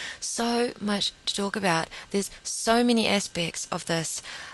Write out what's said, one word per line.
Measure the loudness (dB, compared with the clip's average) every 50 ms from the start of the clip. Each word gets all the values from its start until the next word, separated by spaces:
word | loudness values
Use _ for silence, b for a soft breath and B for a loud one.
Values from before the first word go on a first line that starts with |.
| B B B B
so | -8 -6 -2 -2 0 2 2 2 0 0 -2 -2
much | -2 0 0 0 0 -2 -4 -6 -6
to | -4 -2
talk | -2 -2 -2 0
about. | 0 2 2 2 2 0 B B B B -4
There's | -2 -2 -2 B B B -8
so | -8 -6 0 2 4 6 6 6
many | 6 6 4 4
aspects | 4 2 2 0 -2 -2 -4 -4 -2 -4 -6 -6 -6
of | -6 -4 -2
this, | 0 0 0 0 -2 -6 -8 B B B B B B